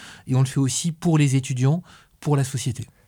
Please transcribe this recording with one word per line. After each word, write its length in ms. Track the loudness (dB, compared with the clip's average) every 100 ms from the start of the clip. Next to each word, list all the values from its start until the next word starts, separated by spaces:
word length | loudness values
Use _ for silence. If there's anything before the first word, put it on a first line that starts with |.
| -20 -14 -2
et 80 |
on 60 | 0
le 60 | 2
fait 140 | 0
aussi 320 | 0 0 -4
pour 240 | -4 0 2
les 180 | 4
étudiants, 480 | 2 0 0 2 0 -4 -18 _ _
pour 160 | -2 0
la 80 |
société. 420 | 0 -4 -6 -6 -10 _